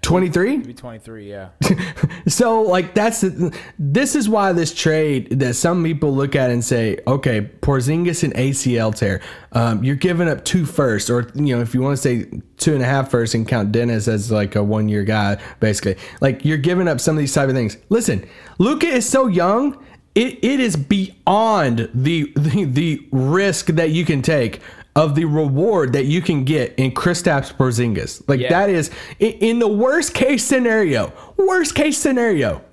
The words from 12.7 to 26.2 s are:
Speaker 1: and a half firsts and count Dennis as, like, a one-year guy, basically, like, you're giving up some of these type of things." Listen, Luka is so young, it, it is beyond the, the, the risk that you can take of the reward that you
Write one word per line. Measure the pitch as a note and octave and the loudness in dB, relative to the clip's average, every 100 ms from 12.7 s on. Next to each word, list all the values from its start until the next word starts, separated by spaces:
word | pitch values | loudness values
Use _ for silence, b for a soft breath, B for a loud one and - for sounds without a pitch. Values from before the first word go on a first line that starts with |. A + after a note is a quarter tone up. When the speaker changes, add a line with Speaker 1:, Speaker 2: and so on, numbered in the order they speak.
Speaker 1:
and | D3 | 2
a | B2+ | 0
half | C#3 B2+ | 0 0
firsts | A#2+ A#2 A#2 | 0 0 -2
and | A2 | -2
count | A#2+ G2+ | -2 0
Dennis | A2+ A#2+ A2+ G2+ | 0 0 0 0
as, | A2 A2 | -2 0
like, | A2 G2+ G#2+ | 0 0 0
a | |
one-year | G#2 G#2+ G#2+ G#2 | 0 0 0 0
guy, | G2+ G#2+ G2+ G2+ B B | 0 0 0 -2 B B
basically, | A2 G2+ G2+ F#2 B B | -2 0 -2 -4 B B
like, | C3+ B2+ D3 | -2 0 0
you're | D#3 | 0
giving | C#3+ F3+ F3+ | 0 2 0
up | C3+ | 0
some | - D#3 | 0 0
of | |
these | C#3 | 0
type | D3+ C3+ | 0 0
of | C3 | 0
things." | A2 - _ | -2 -6 _
Listen, | A3+ A#3 G2+ - B B B | 0 0 -2 -6 B B B
Luka | G3+ D4+ E4+ | 0 2 0
is | C4 - | 0 2
so | C4 C4 | 2 2
young, | F3 F3 A3 C#4+ - B B _ - | 2 2 2 0 -4 B B _ 0
it, | B3+ - | 0 0
it | A3+ C#4 | 0 2
is | A#3+ D#3 | 0 -2
beyond | C#3 G3+ F#3+ - - G3 A3+ G#3 C#3+ A#2 A2+ | 0 0 0 -4 0 2 2 2 2 0 -2
the, | A#2+ C3 E3 D3 - | -2 0 0 -2 0
the, | D3+ E3 E3 | 0 0 0
the | C3 E3 D3 - | 0 0 -2 -4
risk | C3 C3 F3 G3 E3+ - | -2 0 2 0 0 -2
that | D#3+ D#3+ | 0 2
you | D#3 E3+ | 0 0
can | D3 | 0
take | B2+ D3+ A#2 - B B B - | 2 0 0 -4 B B B 0
of | D#3 C#3+ | 2 2
the | D#3+ | 0
reward | D3+ D3 C3+ G3 G3+ C3+ | 0 0 2 2 2 2
that | C#3 C3+ | 0 0
you | E3 | 0